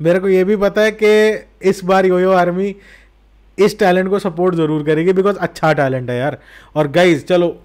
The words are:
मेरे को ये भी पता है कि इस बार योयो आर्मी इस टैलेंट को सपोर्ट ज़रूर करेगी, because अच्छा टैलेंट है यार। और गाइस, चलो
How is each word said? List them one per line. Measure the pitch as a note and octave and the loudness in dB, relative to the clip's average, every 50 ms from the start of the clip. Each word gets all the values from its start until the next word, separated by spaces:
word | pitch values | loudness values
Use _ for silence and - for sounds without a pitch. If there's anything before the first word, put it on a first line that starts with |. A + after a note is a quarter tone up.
मेरे | D3+ E3 F3 F#3 | -2 0 0 0
को | F#3 G3 | 0 0
ये | F#3 F#3 F#3 | 0 0 2
भी | F#3+ G#3+ | 0 0
पता | F#3+ G3+ G3 - G#3+ | 0 0 -2 0 0
है | G#3+ A3 G#3+ G#3+ | 0 -2 -2 0
कि | G#3+ G#3 G#3+ G#3+ G#3+ G#3+ G#3+ - - _ _ - | 0 2 4 4 2 0 -2 -4 -10 _ _ -4
इस | - F#3+ F#3 - F#3 | -2 -2 -2 -2 -2
बार | F3 F#3+ F#3+ F#3+ | 0 0 2 2
योयो | F#3 F#3 F3 F#3 F#3+ | 2 2 2 2 2
आर्मी | F#3+ F3+ F3 F3 F3 F#3 G3 G3+ F#3+ G3 - - - - _ _ _ _ _ _ _ _ _ _ - - | 2 2 2 0 -2 -4 -4 -6 -6 -10 -18 -20 -20 -20 _ _ _ _ _ _ _ _ _ _ -2 0
इस | G3 G#3 G#3 - | 0 0 2 2
टैलेंट | G#3+ F3+ F3 F#3 F#3 F#3 | 2 2 2 2 0 0
को | G3+ G3 | -2 -2
सपोर्ट | - F#3+ D#3 E3+ F3+ F#3 F3 | -2 -4 -2 0 -2 0 0
ज़रूर | E3 D#3+ D3+ D#3 D3+ | 0 -2 -2 -2 -2
करेगी, | D3 D#3 D#3 D#3 E3 F#3 | -2 -2 -2 0 0 0
because | F#3 F#3+ F#3+ G3+ G3 | 0 2 0 0 -2
अच्छा | G3 F3 E3 - - E3+ D#3 | -2 -6 -8 -6 -2 -2 0
टैलेंट | D3+ D3 C#3 C3 C3 B2+ B2 B2 | 0 0 0 -2 -2 -4 -6 -6
है | B2 A#2+ | -6 -4
यार। | C3 D3 C3+ - - - - - - - - | -4 -6 -6 -8 -16 -20 -20 -20 -18 -8 -4
और | D3+ D3+ C#3+ | -4 -2 0
गाइस, | C3+ F3 F3+ F3+ E3 C3+ - | 0 2 2 2 2 0 0
चलो | - F3+ F3 F3 E3 - - | 0 0 0 0 -2 -4 -8